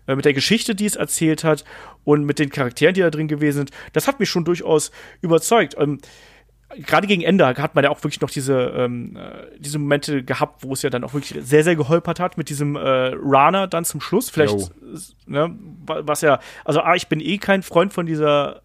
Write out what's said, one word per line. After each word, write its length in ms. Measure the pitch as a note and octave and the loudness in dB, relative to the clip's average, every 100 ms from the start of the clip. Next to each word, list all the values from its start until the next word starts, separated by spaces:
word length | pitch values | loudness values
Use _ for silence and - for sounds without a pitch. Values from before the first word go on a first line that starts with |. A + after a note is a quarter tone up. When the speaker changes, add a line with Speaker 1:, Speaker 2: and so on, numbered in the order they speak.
| - | -4
Speaker 1:
äh, 100 | C3+ | 0
mit 100 | C#3+ | 2
der 80 | |
Geschichte, 420 | C#3 - A3+ - G3 | 2 2 0 0 -2
die 100 | G#3 | -4
es 100 | - | -4
erzählt 480 | D#3+ - D#3+ D3+ | -6 0 0 2
hat 220 | D#3+ D3+ - - - - | 0 0 -4 -20 -20 -6
und 220 | D3 D3+ C#3+ | 2 2 2
mit 120 | D3 | -2
den 140 | C#3+ | -2
Charakteren, 420 | D3 B2 - - | 0 -2 2 2
die 80 | F#3 | 4
da 80 | E3+ | 2
drin 180 | D3+ D#3 | 0 -4
gewesen 300 | D3 D3+ C#3+ | 0 0 0
sind, 140 | C#3 - - | -4 -10 -6
das 160 | D#3 C#4 | -2 0
hat 120 | C#4 | 0
mich 100 | G3 | -2
schon 160 | F3+ E3 | 0 -2
durchaus 460 | F3 - D#3 - - - - | -2 2 2 0 -10 -20 -8
überzeugt. 560 | E3 E3 - A#3 D#3 - | 0 2 4 2 2 0
Ähm, 200 | D3 C#3 - - - _ _ _ _ - | -2 -2 -10 -20 -20 _ _ _ _ -16
gerade 300 | D3 D#3+ G3+ | -2 0 2
gegen 140 | F#3+ | 2
Ende 240 | E3 F#3+ C3+ | 2 4 4
hat 300 | B2+ D3+ D3 | 2 -2 2
man 80 | |
ja 60 | C#3 | 2
auch 120 | D3+ | 0
wirklich 180 | D3+ - | -6 -4
noch 80 | C#3 | -6
diese, 240 | D3 C3+ C3 B2+ C3+ | -4 0 0 0 -2
ähm, 400 | B2 A#2+ - - | -4 -4 -12 -14
äh, 420 | - - - - | -16 -18 -20 -16
diese 200 | C#3+ D3+ | -8 -4
Momente 440 | C#3+ C#3+ D3 C#3+ | 0 0 0 -4
gehabt, 400 | B2+ C3 - _ | -2 -2 -4 _
wo 80 | C3 | -10
es 120 | C3+ | -6
ja 60 | C#3 | -4
dann 140 | B2 | -4
auch 100 | B2 | -6
wirklich 220 | C#3+ - D3+ B2+ | -8 -8 -10 2
sehr, 200 | D3+ E3 | 4 4
sehr 100 | D#3+ | 2
geholpert 460 | C3+ E3+ F3 E3+ | 2 0 0 -4
hat 160 | F3+ - | -4 -6
mit 100 | D3+ | -8
diesem, 300 | C#3+ D3 D3 | -4 -4 -2
äh, 360 | C3+ C3 B2+ | 0 0 0
Rana 540 | - C#3 C3+ D3+ G3 F#3+ | -2 2 6 6 4 0
dann 160 | E3+ | -4
zum 160 | E3+ D3 | -4 -8
Schluss. 300 | - G3+ - | -4 -2 0
Vielleicht, 280 | D#3 C#3+ G2+ | 0 2 0
Speaker 2:
Jo. 120 | F#2 - - - - _ - | -4 -14 -18 -18 -18 _ -6
Speaker 1:
ne, 300 | C#3 E3 - E3 - D3 | -4 -4 -6 -18 -16 -10
wa-, 160 | D#3 | -6
was 180 | D3+ D3 | -4 0
ja, 180 | D#3 C3 - - | 2 2 -2 -8
also 160 | - D3+ | -2 0
A, 160 | E3+ F3+ | 2 0
ich 120 | - | 0
bin 120 | D#3 | -4
eh 200 | D#3 G3+ | -2 -2
kein 220 | - G3 | 0 0
Freund 300 | - E3+ G3 | 2 2 2
von 140 | - E3 | -2 -4
dieser 560 | D#3 D3+ D3 C#3 - | 0 2 2 0 -8